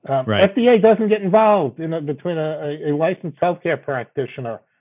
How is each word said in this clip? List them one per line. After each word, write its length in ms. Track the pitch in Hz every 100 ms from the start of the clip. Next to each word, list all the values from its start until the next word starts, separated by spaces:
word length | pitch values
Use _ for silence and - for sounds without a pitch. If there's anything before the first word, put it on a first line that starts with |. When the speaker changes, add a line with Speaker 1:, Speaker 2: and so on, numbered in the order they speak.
| -
Speaker 1:
Um, 160 | 135 -
Speaker 2:
Right. 160 | 208
Speaker 1:
F 120 | 190
D 140 | 220 240
A 100 | 226
doesn't 300 | 220 220 214
get 140 | 208
involved 580 | 190 214 220 208 139 -
in 140 | 160
a, 80 | 165
between 340 | 147 139 180 165
a, 240 | 156 151
a, 300 | 151 151 156
a 20 |
licensed 460 | 147 165 185 165 -
healthcare 420 | 175 175 170 139
practitioner 760 | - 131 113 - 123 - 120 110 _ _